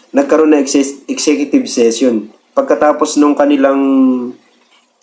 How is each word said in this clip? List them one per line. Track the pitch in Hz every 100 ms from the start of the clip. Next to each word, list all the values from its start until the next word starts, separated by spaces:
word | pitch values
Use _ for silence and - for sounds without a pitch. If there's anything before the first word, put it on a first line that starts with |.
| _
nagkaroon | 131 139 156 156
na | 147
exes-, | 135 143 139 - -
executive | - 156 139 143 135 120
session. | 127 117 113 127 110 107 _ _
Pagkatapos | - 131 151 151 147 151 147
nung | 147
kanilang, | 143 143 143 135 139 139 135 131 123 123 - _ _ _ _ _ _